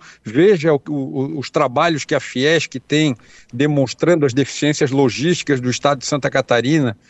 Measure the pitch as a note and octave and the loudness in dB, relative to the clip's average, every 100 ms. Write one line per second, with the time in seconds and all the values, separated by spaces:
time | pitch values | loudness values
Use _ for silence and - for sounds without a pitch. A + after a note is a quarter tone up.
0 | - - - A#2 F#3 F#3+ D#3 C#3+ - D3 | -4 -18 -6 2 4 4 2 0 -2 -6
1 | C3+ D#3 C3+ D#3 B2+ - C#3 B2 E3+ D#3 | -6 -6 -6 -6 -4 -2 0 2 0 0
2 | - D3 - B2 C#3 E3 - C3 - D3 | -2 -4 -4 -2 0 0 -2 -10 -4 0
3 | D#3 A#2+ - - - A#2+ D3 D3 C3 - | 0 -2 -10 -20 -12 -2 0 2 0 0
4 | D#3+ F3 C#3+ B2 C#3 - D3 D3 D3 C3+ | 0 2 2 0 -2 0 -2 0 0 2
5 | C#3 G2+ D3+ E3+ - C3+ B2 A#2+ C#3+ C#3+ | 2 2 -2 -2 0 -2 -2 -2 0 -2
6 | - D3 C#3 C#3 B2+ A#2+ A#2 D#3+ C3 G2+ | -2 -4 -2 -2 0 0 2 2 0 -4
7 | _ | _